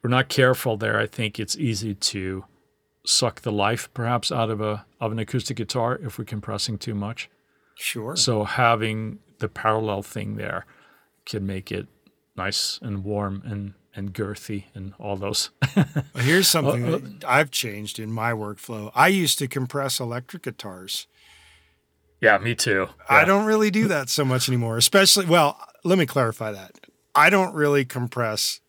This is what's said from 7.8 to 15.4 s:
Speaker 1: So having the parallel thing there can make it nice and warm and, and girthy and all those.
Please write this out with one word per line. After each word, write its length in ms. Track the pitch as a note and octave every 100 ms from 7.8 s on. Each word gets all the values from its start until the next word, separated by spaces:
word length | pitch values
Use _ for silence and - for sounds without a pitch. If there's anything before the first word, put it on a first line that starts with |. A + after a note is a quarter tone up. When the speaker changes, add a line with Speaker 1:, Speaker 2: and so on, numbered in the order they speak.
| - A#2 A2 E3+
Speaker 1:
So 260 | - A2
having 760 | G#2 - A#2+ A#2 A2 A2 A2 - _ _
the 100 | A2
parallel 540 | - A2 A2 A2 G2
thing 320 | G2+ A2 G#2
there 320 | G#2 G#2 F#2+ - _ _ _ _ _
can 220 | - G#2+ G2
make 240 | F#2+ F#2
it 160 | G2 G#2 _ _ _ _ -
nice 440 | F#2+ G#2 - -
and 220 | A#2+ G2+
warm 360 | G2 G#2 G2+ G2 F#2+
and, 280 | G2+ G2+ G2+ _
and 180 | - G2
girthy 520 | F#2 G2+ G#2 - G#2 -
and 180 | - F#2+ G2
all 160 | G#2 G2
those. 340 | G2+ G#2+